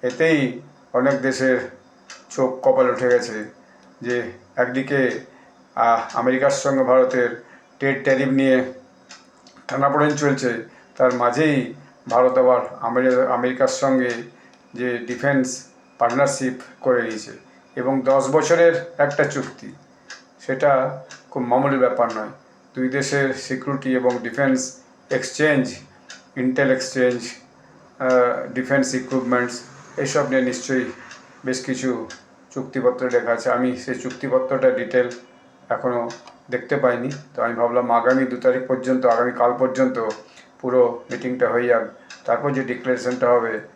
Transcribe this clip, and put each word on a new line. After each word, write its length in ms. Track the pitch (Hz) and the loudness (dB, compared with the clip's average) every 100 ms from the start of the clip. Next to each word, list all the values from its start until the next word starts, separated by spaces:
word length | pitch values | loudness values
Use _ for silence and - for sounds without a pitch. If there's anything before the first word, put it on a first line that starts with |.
এতেই 580 | 127 127 160 156 131 - - - _ | -6 0 2 2 0 -4 -16 -20 _
অনেক 300 | 123 135 135 | 0 0 0
দেশের 580 | 131 127 131 123 - - _ _ _ - _ | -2 0 0 0 -2 -14 _ _ _ -20 _
চোখ 380 | - 131 - 135 | -2 -2 2 2
কপাল 220 | 131 127 | 4 4
উঠে 180 | 120 123 | 2 2
গেছে 360 | 123 117 107 107 - _ _ - _ | 2 2 -8 -10 -16 _ _ -20 _
যে 300 | 117 123 113 - _ - | -6 -4 -6 -12 _ -2
একদিকে, 640 | 123 127 135 139 127 110 - - - _ _ | -2 -2 -2 0 0 -2 -12 -20 -20 _ _
আহ, 420 | - 117 117 113 127 | 0 2 2 0 -2
আমেরিকার 340 | 127 127 139 | 0 2 2
সঙ্গে 340 | 135 147 135 | 2 0 0
ভারতের 600 | 127 131 123 127 120 117 - - _ _ | 4 4 4 2 -2 -4 -16 -20 _ _
ট্রেড 240 | 139 135 | -2 0
ট্যারিফ 260 | 139 131 135 | 0 2 2
নিয়ে 440 | 135 135 131 131 - - _ _ - _ _ - - - | 2 4 2 2 -10 -20 _ _ -20 _ _ -20 -20 -8
টানাপোড়েন 480 | 135 139 143 147 143 | 0 2 4 2 2
চলছে, 520 | 143 131 127 117 - - _ - | 0 0 -2 -4 -10 -20 _ 0
তার 180 | 127 | 2
মাঝেই 600 | 123 120 120 156 139 117 - - _ - | 4 0 2 2 2 -2 -10 -20 _ 0
ভারত 300 | 117 127 127 | 4 4 4
আবার 220 | 127 123 - - | 4 4 0 -6
আমে-, 460 | 120 123 127 127 127 | -4 0 2 2 2
আমেরিকার 420 | 123 127 127 131 | 0 -2 0 -2
সঙ্গে 420 | - 139 131 123 117 117 - - _ _ | 0 0 2 0 -4 -10 -20 -20 _ _
যে 240 | 120 123 120 | -8 -6 -6
ডিফেন্স 680 | 120 123 143 139 127 - - _ _ _ | -8 -4 0 0 -2 -6 -16 _ _ _
পার্টনারশিপ 560 | 117 123 139 - 131 127 - - | 0 2 0 0 -6 -6 -16 -6
করে 220 | 135 123 | 0 0
নিয়েছে 280 | 113 107 - - - _ _ - | 0 -8 -12 -20 -20 _ _ -6
এবং 260 | 127 135 | -2 -2
দশ 260 | 123 135 127 | 2 2 4
বছরের 640 | 151 151 170 170 165 - - | 0 2 4 6 4 -6 -2
একটা 260 | 143 - | 0 2
চুক্তি, 480 | 147 143 - - 104 - _ _ _ - _ _ | -2 -2 -8 -12 -18 -20 _ _ _ -20 _ _
সেটা 640 | - 131 147 135 139 - - - _ | -8 0 2 4 0 -6 -16 -20 _
খুব 120 | 139 | -8
মামুলি 360 | 120 123 139 135 | 0 0 2 2
ব্যাপার 300 | 123 - 117 | 0 2 -2
নয়। 140 | 110 107 - _ _ _ | -2 -10 -14 _ _ _
দুই 140 | - 127 | -6 -2
দেশের 460 | 135 139 143 135 | -2 -2 0 0
সিকিউরিটি 600 | 131 - 131 - 135 135 | -2 -6 -6 -4 -4 -2
এবং 240 | 127 123 120 | 0 0 -2
ডিফেন্স 580 | 117 127 139 127 - - - _ _ | -6 -2 0 0 -2 -12 -20 _ _
এক্সচেঞ্জ, 640 | 131 - - 151 143 123 - - - - - _ - | -4 -4 0 2 2 0 -6 -18 -20 -20 -20 _ -4
ইন্টেল 340 | 127 127 139 | -2 0 2
এক্সচেঞ্জ, 580 | 131 - 135 123 120 - - - _ - - - _ | 0 -2 0 0 0 -8 -16 -20 _ -20 -20 -20 _
আহ, 540 | 131 127 123 - - | 2 4 4 0 -4
ডিফেন্স 420 | 120 127 139 123 | -6 0 0 0
ইকুইপমেন্টস, 680 | 131 - 131 117 123 120 - - - - - | -4 -2 -4 0 -2 -2 -8 -16 -20 -14 -6
এইসব 320 | 143 156 127 | -2 -2 0
নিয়ে 140 | 131 | 0
নিশ্চয়ই 500 | 127 120 - 131 117 - - - - - | 0 -4 -4 -2 -2 -10 -18 -20 -20 -12
বেশ 200 | 131 127 | -8 -6
কিছু 440 | - 127 135 117 110 - _ _ _ | -6 -4 -4 -4 -8 -16 _ _ _
চুক্তিপত্র 600 | 135 127 135 123 123 127 | -12 -8 0 0 0 0
লেখা 220 | 120 117 | 0 0
আছে। 180 | 117 127 | -2 0
আমি 260 | 120 127 123 | 0 0 -2
সেই 180 | - | -6
চুক্তিপত্রটা 760 | 123 131 - 135 127 131 135 131 | -8 -8 -8 0 0 0 2 2
ডিটেল 400 | 127 117 127 123 120 - - - _ - | 2 0 0 0 -4 -18 -20 -20 _ -6
এখনও 420 | 117 127 120 117 - - - - | -4 -2 -2 -4 -10 -20 -20 -8
দেখতে 260 | 123 - 143 | -8 -2 0
পাইনি। 340 | 127 120 127 - - | 2 0 -4 -10 -12
তো 80 | - | -4
আমি 120 | 117 | -4
ভাবলাম 360 | 113 117 123 120 | 0 0 2 2
আগামী 360 | 117 120 131 127 | 2 4 2 0
দু 100 | 123 | 2
তারিখ 260 | 131 127 127 | 2 2 0
পর্যন্ত, 400 | 127 127 127 127 | -2 0 2 4
আগামী 260 | 117 123 | 4 0
কাল 220 | 117 123 123 | 2 0 2
পর্যন্ত 500 | 131 - 131 117 113 - - - - _ | -2 2 0 0 -4 -6 -16 -20 -20 _
পুরো 440 | 127 127 120 117 - | 0 4 4 2 -10
মিটিংটা 380 | 123 127 127 120 | -8 -6 -2 0
হয়ে 180 | 117 120 | 0 2
যাক, 160 | 117 110 - - - | 2 0 -12 -20 -12
তারপর 260 | - 117 143 | -2 0 0
যে 140 | 131 | -2
ডিক্লারেশনটা 680 | 127 117 131 123 123 127 120 | -4 -6 -2 -2 -2 0 2
হবে 300 | 123 113 107 - | 2 2 -6 -10